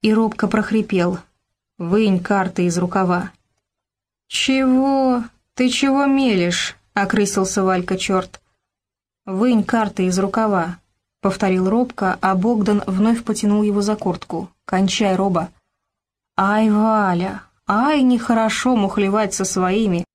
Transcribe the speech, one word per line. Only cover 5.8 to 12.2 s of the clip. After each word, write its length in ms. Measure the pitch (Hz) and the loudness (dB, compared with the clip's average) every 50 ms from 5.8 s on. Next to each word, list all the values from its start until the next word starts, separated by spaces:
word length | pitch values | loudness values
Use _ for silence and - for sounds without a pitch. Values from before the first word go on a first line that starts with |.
| - 277 269 277 285 | 0 2 2 2 2
мелешь?» — 680 | 277 269 269 269 254 214 185 175 175 175 - - - - _ _ _ _ | 2 2 2 2 2 2 2 2 0 0 -2 -4 -8 -10 _ _ _ _
окрысился 680 | - 202 196 - 208 208 196 - 196 190 190 - 208 190 | -4 -2 0 2 0 0 0 0 -2 -2 0 0 0 0
Валька 340 | 190 185 180 180 180 190 | 2 0 0 -2 -4 -6
черт. 440 | 185 - - 196 185 180 - _ - _ _ _ _ _ _ _ _ _ _ _ _ _ _ _ _ _ | -6 -2 -2 -2 -2 -2 -4 _ -20 _ _ _ _ _ _ _ _ _ _ _ _ _ _ _ _ _
«Вынь 380 | - 190 185 214 254 247 220 202 | -8 -4 -2 0 2 2 0 0
карты 440 | - - 233 220 196 185 - 185 | 0 0 -2 -2 -2 -2 -2 -2
из 120 | 185 180 185 | 0 0 0
рукава», — 600 | 190 196 196 - 220 214 202 185 165 170 175 - _ _ _ _ _ _ _ _ | -2 -2 -2 -2 0 0 0 0 -2 -4 -6 -12 _ _ _ _ _ _ _ _
повторил 500 | - 202 190 - - 196 185 185 185 185 | -4 -4 -2 0 0 0 0 2 2 2
Робко, 480 | 208 233 254 247 - - 202 190 - - | 2 0 0 -2 -4 -4 -2 -2 -2 -2